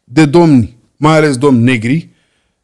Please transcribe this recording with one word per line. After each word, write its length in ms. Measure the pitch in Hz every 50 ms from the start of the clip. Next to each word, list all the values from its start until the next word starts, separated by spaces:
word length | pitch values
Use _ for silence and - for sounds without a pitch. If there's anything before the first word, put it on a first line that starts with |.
| _
de 220 | - 120 156 156
domni, 520 | 147 135 170 170 165 143 123 107 - - _ _ _ _
mai 180 | - 147 151 160
ales 220 | 156 156 151 135
domni 260 | 120 139 147 131 117 113
negri, 460 | 127 131 113 104 120 139 165 - - _ _ _ _ _ _ _ _ _ _